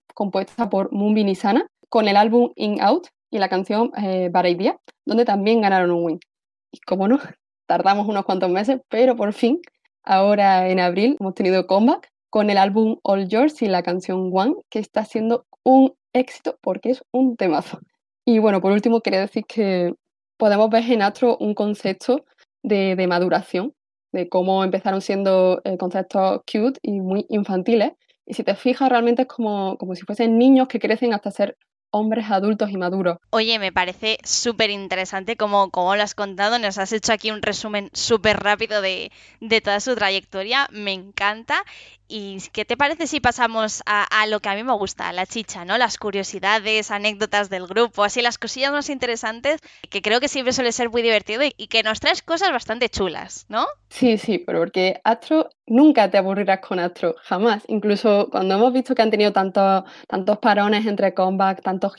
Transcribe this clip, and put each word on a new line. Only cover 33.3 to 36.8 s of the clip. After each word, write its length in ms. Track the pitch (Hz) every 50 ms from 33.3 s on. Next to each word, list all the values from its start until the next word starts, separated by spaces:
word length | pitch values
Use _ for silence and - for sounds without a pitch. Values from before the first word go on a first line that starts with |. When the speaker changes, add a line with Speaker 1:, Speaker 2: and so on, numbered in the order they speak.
| - 220 226 226 226 214
Speaker 2:
me 100 | 196 185
parece 480 | 170 185 180 180 180 - 220 220 220 - -
súper 460 | - - - - 240 220 - 220 202
interesante 640 | 202 196 196 170 185 185 190 - 202 190 185 220 233
como, 340 | - 214 208 202 202 196 180
como 240 | - - 180 185 196
lo 80 | 208
has 120 | 208 202 -
contado, 440 | 208 202 196 185 190 202 214 240 240
nos 200 | 220 196 190
has 140 | 202